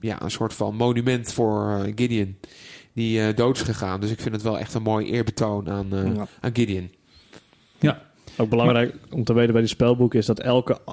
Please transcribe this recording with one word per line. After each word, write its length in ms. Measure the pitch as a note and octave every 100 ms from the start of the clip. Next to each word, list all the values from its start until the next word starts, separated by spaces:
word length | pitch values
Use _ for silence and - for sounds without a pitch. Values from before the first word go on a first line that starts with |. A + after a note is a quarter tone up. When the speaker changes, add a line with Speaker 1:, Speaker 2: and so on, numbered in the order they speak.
Speaker 1:
ja, 220 | A2 -
een 80 | F#2+
soort 240 | - A2
van 220 | - G#2 G#2+
monument 560 | A#2+ A#2+ B2 B2 A2+
voor, 480 | - A2 G#2+ G#2 G2+
eh, 80 | G2+
Gideon, 420 | G#2+ B2 A2+ G2 G2 - - - - -
die, 280 | A#2 A2+ A2
eh, 160 | G#2+ G#2+
dood 200 | A#2+ C3
is 60 |
gegaan. 380 | A#2+ G#2+ F#2+ F#2+
Dus 100 | G#2
ik 100 | A2+
vind 140 | A2+
het 80 | G#2+
wel 140 | A2 G#2
echt 160 | -
een 80 | A#2
mooi 240 | A2 A2 G#2+
eerbetoon 600 | A#2+ A2 - A2 G2+ F2
aan, 160 | G2+ G2
eh, 220 | G2 F#2+
Speaker 2:
Ja. 120 | G#2+ G2 -
Speaker 1:
aan 100 | B2+
Gideon. 360 | A#2 A2 F#2 F2+ - _ _ _ - _ _ _ _
Speaker 3:
Ja. 240 | - - - _ - -
Speaker 2:
Ook 120 | A2
belangrijk 460 | A#2 B2 A#2+ A#2+ - -
om 140 | -
te 80 | A2
weten 200 | A#2 A#2
bij 80 | A2+
die 100 | A2+
spelboek 440 | - B2 B2 A#2+
is 120 | A#2+ G#2+
dat 120 | G#2+
elke, 400 | B2+ B2+ B2 - -